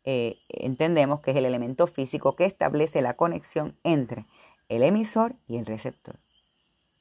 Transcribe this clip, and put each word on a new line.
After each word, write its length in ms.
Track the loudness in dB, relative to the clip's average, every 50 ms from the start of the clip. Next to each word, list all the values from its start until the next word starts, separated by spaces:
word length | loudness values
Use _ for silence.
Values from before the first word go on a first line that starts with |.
| _
eh, 340 | -2 -2 0 0 -2 -4 -8 _ -14
entendemos 720 | -10 -6 -6 -4 -2 0 0 2 4 4 4 2 0 -2
que 100 | -2 0
es 60 | 0
el 80 | 2 2
elemento 420 | 2 0 -2 -4 -2 0 2 0
físico 480 | 2 0 -2 -4 -4 -4 -2 0 0 2
que 100 | 2 0
establece 560 | 0 0 -2 -2 0 2 0 0 0 2 0
la 140 | 0 0 0
conexión 580 | 0 0 0 0 -4 -10 -6 -4 -4 -4 -4 -8 _ 0
entre 420 | 2 2 2 2 -2 -6 -10 -12 -14 _ -20 -20 -20 _ _ _ -4
el 140 | 2 4 4
emisor 500 | 4 4 2 0 0 0 0 0 0 -2 -8 _
y 100 | -8 -8
el 80 | -6 -6
receptor. 520 | -6 -8 -8 -8 -10 -10 _ -16 -20 -20 -20 _ _ _ _ _ _ _ _ _ _ _ _ _ _ _ _